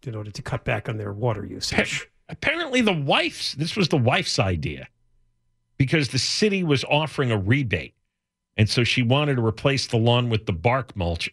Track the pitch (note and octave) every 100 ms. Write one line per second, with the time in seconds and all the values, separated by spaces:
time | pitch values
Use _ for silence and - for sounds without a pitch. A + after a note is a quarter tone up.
0 | - A2 G#2+ G2+ - C3 - A#2 - A2
1 | G#2 G2+ B2 G#2 - F#2+ - - - C#3
2 | - _ _ - - D#4+ E4 B3+ A3 F3
3 | C#3 E3+ E4 - - - D#3+ - F3+ D#3+
4 | A#2 E3 - - G2+ F2 D2+ D2+ - _
5 | _ _ _ _ _ _ _ _ C3 E3
6 | C#3 B2+ - - G#3+ G3 F3 C#3 - D3
7 | D#3 - B2+ A2 F#2+ C3+ C3 F2 - _
8 | _ _ _ _ _ - G#2+ - A#2 -
9 | A#2+ C3+ D3 C3 A2+ - C#3+ C3+ - A#2
10 | A2+ A#2+ B2 A2 - F2 G2 C3 B2 -
11 | F2 E2 -